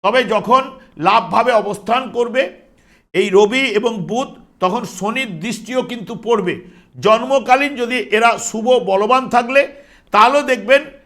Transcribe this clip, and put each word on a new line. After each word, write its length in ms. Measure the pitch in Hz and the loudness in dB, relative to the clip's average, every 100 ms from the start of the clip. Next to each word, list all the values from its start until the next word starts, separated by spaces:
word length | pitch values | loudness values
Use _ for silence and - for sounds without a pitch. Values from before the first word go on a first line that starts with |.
তবে 220 | 190 247 | 0 0
যখন 380 | 220 208 185 254 269 - - - | 0 -2 2 0 0 -14 -20 -4
লাভভাবে 540 | 160 220 170 202 233 | 0 0 2 0 2
অবস্থান 500 | 226 202 202 - 240 254 | 0 0 -8 -4 -4 -4
করবে 320 | 233 233 240 349 - _ _ _ _ _ | -4 -2 -2 -4 -6 _ _ _ _ _
এই 180 | 170 208 | -2 2
রবি 300 | 190 208 254 | 4 4 2
এবং 320 | 269 208 226 220 | 0 0 -2 -4
বুধ, 300 | 160 226 269 - - _ | -6 -6 -6 -12 -20 _
তখন 240 | 185 220 | -4 -2
শনির 560 | 226 - 202 247 262 165 | -8 -8 -6 -4 -6 -8
দৃষ্টিও 420 | 202 220 220 254 | -8 -8 -6 -6
কিন্তু 320 | 254 233 190 | -4 -10 -10
পড়বে। 400 | 233 214 233 180 135 - - _ 123 | -10 -2 -2 -2 -6 -12 -20 _ -2
জন্মকালীন 760 | 127 220 254 269 214 262 285 285 | 2 2 2 -2 2 2 2 -4
যদি 220 | 233 247 208 214 | -4 -4 0 2
এরা 220 | 233 170 | 2 2
শুভ 280 | - 220 226 254 | -6 -4 2 2
বলবান 500 | 190 190 214 254 247 | 2 0 2 0 2
থাকলে, 320 | 240 240 269 330 - - _ _ | -2 2 2 2 -6 -20 _ _
তাহলেও 300 | 208 226 285 | 4 6 4
দেখবেন 400 | 269 247 202 277 311 - | 0 -2 2 2 2 -20